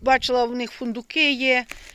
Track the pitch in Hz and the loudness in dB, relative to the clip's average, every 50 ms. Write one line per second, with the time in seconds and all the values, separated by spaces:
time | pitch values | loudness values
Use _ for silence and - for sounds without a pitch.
0 | - 262 262 254 - - 247 247 240 233 240 247 240 226 - - 254 240 220 247 | 2 2 2 2 2 0 0 0 0 0 -2 -6 -6 -8 -8 -8 -8 -6 -6 -8
1 | 220 - - 320 311 285 277 240 262 262 254 247 240 - - - - - | -10 -4 0 0 2 2 2 2 2 2 2 2 0 -4 -12 -18 -18 -20